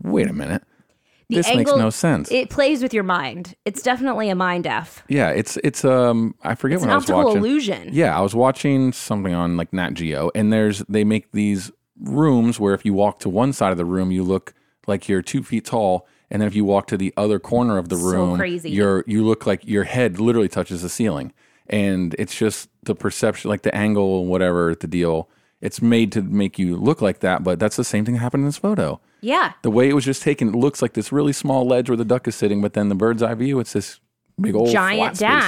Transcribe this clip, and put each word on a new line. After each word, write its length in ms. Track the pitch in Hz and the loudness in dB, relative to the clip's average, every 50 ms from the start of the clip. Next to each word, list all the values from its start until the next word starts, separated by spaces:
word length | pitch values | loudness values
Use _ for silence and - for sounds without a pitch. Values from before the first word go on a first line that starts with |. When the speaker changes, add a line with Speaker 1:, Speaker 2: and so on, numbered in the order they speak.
| - | -6
Speaker 1:
"Wait 240 | - - - - 67 | -2 0 0 0 0
a 40 | - | -2
minute. 280 | - 71 73 92 107 - _ _ _ _ _ _ _ _ _ _ _ _ - | -6 -6 -6 -6 -6 -8 _ _ _ _ _ _ _ _ _ _ _ _ -4
Speaker 2:
The 60 | 226 170 | -2 0
Speaker 1:
This 100 | 170 220 | 0 2
makes 240 | 247 247 233 285 | 2 2 2 2
Speaker 2:
angle, 60 | 285 269 | 2 2
Speaker 1:
no 120 | 113 110 | 2 0
sense." 400 | 110 - - 165 143 85 73 - | 0 0 0 0 0 0 0 0
Speaker 2:
it 180 | - - - - | -2 -2 -2 -2
plays 340 | - - 277 269 311 254 247 | 0 0 2 2 2 0 -2
with 100 | 254 233 | -2 -2
your 100 | 214 196 | -2 -2
mind. 500 | 185 180 170 139 135 110 175 175 180 185 _ - | -2 -2 -4 -4 -6 -10 -12 -14 -16 -18 _ -10
It's 180 | 214 196 - | -10 -8 -4
definitely 480 | - 247 247 247 254 269 240 202 220 208 | -2 -2 -2 0 -2 -2 -2 -2 -2 -2
a 60 | 185 | 0
mind 320 | 180 185 180 175 180 160 156 | 0 0 0 -2 -2 -4 -4
F. 360 | 110 110 160 - - - - - | -4 -6 -6 -8 -14 -14 -6 -2
Speaker 1:
Yeah, 220 | 139 143 117 82 | 0 2 2 2
it's, 280 | 69 87 110 - - - - | 2 0 -2 -4 -4 -4 -2
it's, 220 | 151 131 - - | -2 -2 0 2
um, 500 | 135 131 127 123 120 117 113 113 110 - _ - | 2 4 4 4 4 2 2 0 -2 -4 _ -6
I 120 | - 135 | -6 -4
forget 200 | - - 131 156 | -2 -2 -2 0
Speaker 2:
It's 60 | 180 | 0
Speaker 1:
when 80 | 160 - | 2 2
Speaker 2:
an 40 | - | 2
Speaker 1:
I 40 | 285 | 2
was 60 | - | 2
Speaker 2:
optical 180 | - - - 294 240 | 2 2 2 4 4
Speaker 1:
watching. 100 | 214 202 | 2 2
Speaker 2:
illusion. 480 | 202 233 277 302 269 202 180 107 87 - 131 | 2 2 0 0 0 -2 -4 -6 -8 -4 0
Speaker 1:
Yeah, 240 | 147 170 110 76 85 | 2 2 2 2 2
I 40 | |
was 140 | 98 98 104 | 0 0 2
watching 560 | 117 123 131 131 - - 147 139 135 131 127 | 2 2 2 2 2 0 2 2 2 2 0
something 420 | 120 - - - 113 104 95 92 87 | 0 -4 -6 -4 -4 -2 -2 0 0
on, 220 | 87 87 87 87 | 0 0 0 0
like, 160 | 85 85 - | -2 -2 -2
Nat 220 | - 92 90 78 - | -2 -2 -2 -2 -4
Geo, 380 | 85 85 80 73 67 78 85 - | -4 -4 -4 -2 -2 -2 -2 0
and 160 | 107 107 104 | 0 2 2
there's, 280 | 110 110 107 107 101 98 98 - | 4 4 2 2 0 -2 -4 -2
they 160 | 101 107 104 | 0 2 2
make 260 | 107 110 107 - _ | 2 2 0 -2 _
these 400 | - 104 104 104 101 95 90 - - _ _ _ _ - | -2 0 0 0 0 -2 -4 -8 -16 _ _ _ _ -14
rooms 580 | - - - 139 156 156 135 120 113 117 117 - | -10 -4 0 2 2 4 4 4 4 2 0 0
where 140 | 104 98 98 | 0 0 0
if 120 | 95 - | 0 0
you 80 | 107 98 | 0 2
walk 260 | 95 101 104 95 - | 2 2 2 0 -2
to 100 | - 101 | -4 -2
one 240 | 87 101 120 139 135 | 0 0 0 0 0
side 180 | - 110 95 | 0 0 0
of 60 | 92 87 | 0 0
the 80 | 87 | -2
room, 260 | 85 92 92 92 92 | -2 -2 0 0 0
you 120 | 92 92 92 | 0 0 0
look 300 | 90 95 95 - - - _ _ _ _ _ _ | 0 0 -2 -2 -6 -16 _ _ _ _ _ _
like 220 | - 101 95 - - | -4 -4 -4 -2 -2
you're 140 | 101 95 | -2 -2
two 220 | 90 - - 139 - | -2 -2 -4 -6 -4
feet 220 | - 123 110 - | -4 -4 -6 -4
tall. 420 | - - 117 107 95 92 90 - _ _ _ _ - | -4 -2 0 0 0 0 -2 -4 _ _ _ _ -6
And 100 | - 101 | -4 -2
then 60 | 107 104 | -2 0
if 80 | 98 | 0
you 100 | 107 104 | 0 2
walk 220 | 98 101 98 95 - | 2 2 0 0 0
to 100 | 113 95 | -2 -2
the 160 | 95 92 - - | -2 -2 -2 -2
other 220 | 104 107 107 92 | 0 0 0 -2
corner 380 | - - 120 120 123 120 107 95 | -2 -2 0 0 2 2 0 0
of 120 | 87 85 | -2 -2
the 80 | 90 85 | -4 -2
Speaker 2:
So 80 | 87 92 | 0 0
Speaker 1:
room, 260 | 92 92 90 90 90 180 | 2 2 2 0 0 0
Speaker 2:
crazy. 320 | 190 180 175 175 160 - | -2 -4 -4 -6 -6 -4
Speaker 1:
you're, 320 | 98 101 104 101 98 92 - - | -2 0 2 2 2 0 0 0
you 160 | 104 110 110 | 0 2 2
look 220 | 110 110 107 - 113 | 2 0 0 0 -2
like 180 | 98 - - | -2 -2 -2
your 200 | 104 104 101 95 | -2 -2 0 0
head 340 | 80 - 127 123 110 90 90 | 0 0 0 0 0 0 0
literally 280 | 110 117 117 117 104 90 | 0 2 2 2 2 0
touches 320 | - 98 87 - 95 85 | 0 -4 -4 -4 -6 -6
the 80 | 90 87 | -6 -6
ceiling. 420 | - - 117 107 78 71 67 - - _ _ _ _ _ _ - | -4 -2 -2 -2 -2 -4 -6 -10 -14 _ _ _ _ _ _ -4
And 440 | 107 107 101 101 95 92 92 85 82 - | -2 0 0 2 0 0 -2 -2 -4 -4
it's 160 | 104 - - | -6 -6 -4
just 320 | - 113 107 - - - - _ _ - | -2 -2 -2 -2 -4 -10 -16 _ _ -6
the 120 | - 104 | -6 -4
perception, 540 | - - 104 - - - 110 104 - - 107 | -4 -4 -6 -2 -2 0 -2 -2 -2 -4 -4
like, 120 | 104 95 | -4 -2
the 140 | - 107 - | -2 -2 -2
angle, 500 | 104 104 107 107 101 98 95 95 92 90 | 0 0 2 2 2 2 2 2 0 0
whatever 480 | 90 92 92 92 90 87 87 85 82 82 | 0 0 2 2 2 2 2 2 0 0
the 140 | - - 80 | -2 -4 -4
deal, 420 | 80 87 85 85 82 80 80 - _ _ _ _ _ _ | -2 0 0 0 0 -2 -4 -8 _ _ _ _ _ _
it's 200 | - 104 - - | -10 -10 -4 0
made 300 | 120 117 117 117 113 101 - | 2 2 4 4 2 2 0
to 80 | 113 98 | -2 -2
make 340 | 101 101 101 101 95 - - | 0 0 0 0 0 -2 -2
you 180 | 95 87 87 90 | -2 -2 -2 0
look 240 | 101 131 160 - | 0 0 0 2
like 180 | 113 98 87 - | 0 0 0 0
that. 240 | - 92 92 - - | 0 0 0 0 0
But 160 | 92 90 82 | -2 0 0
that's 160 | 101 107 - | 0 -2 0
the 80 | - 123 | -2 -4
same 220 | - - 104 107 | -2 -2 -2 -2
thing 100 | 113 120 | -2 -2
that 60 | 120 | -2
happened 200 | 120 123 - 139 | -2 -2 0 0
in 60 | 139 143 | 0 -2
this 100 | 143 - | -2 -2
photo. 420 | - 202 214 180 90 73 71 - _ _ _ _ | -2 -2 0 0 -2 -2 -4 -6 _ _ _ _
Speaker 2:
Yeah. 300 | - 220 277 359 339 175 170 - | -4 -2 0 0 0 -2 -4 -4
Speaker 1:
The 80 | - 120 | -2 0
way 200 | 107 120 127 139 | 2 4 4 4
it 40 | 143 | 4
was 120 | 147 120 | 2 0
just 160 | 135 135 - - | 0 -2 -2 -2
taken, 240 | 151 147 - 135 107 | -2 0 0 0 -2
it 60 | 98 | 0
looks 260 | 120 123 143 139 - | 0 0 0 0 -2
like 120 | 131 117 - | -4 -4 -2
this 180 | 117 107 - | -4 -4 -2
really 220 | 135 143 147 147 139 | 0 0 2 0 0
small 340 | - - 143 135 131 127 123 | -2 -2 -2 0 0 2 2
ledge 220 | 127 123 123 120 | 2 2 2 0
where 80 | 123 113 | 0 0
the 80 | 117 | 0
duck 220 | 110 123 123 - 120 | 0 0 0 0 -4
is 80 | 110 | -2
sitting, 260 | - - 104 104 101 | 0 0 0 2 0
but 120 | 101 104 - | 0 0 0
then 160 | 104 104 101 | 0 0 2
the 60 | 101 | 2
bird's 260 | 95 107 113 117 110 | 2 2 2 2 2
eye 120 | 117 110 117 | 0 0 0
view, 240 | 110 123 139 139 131 | -2 -2 0 0 -2
it's 140 | 113 - - | -2 -2 -4
this 260 | 104 98 - - - _ _ _ _ _ _ _ - | -4 -6 -6 -10 -20 _ _ _ _ _ _ _ -4
big 160 | 190 214 196 | -2 0 2
old 140 | 214 233 240 | 2 2 4
Speaker 2:
Giant 460 | 226 208 185 190 208 - - - - 180 | 4 2 2 2 0 0 -2 -2 -2 0
Speaker 1:
flat 0 | |
space. 20 | 208 214 - - 233 | 0 2 2 2 2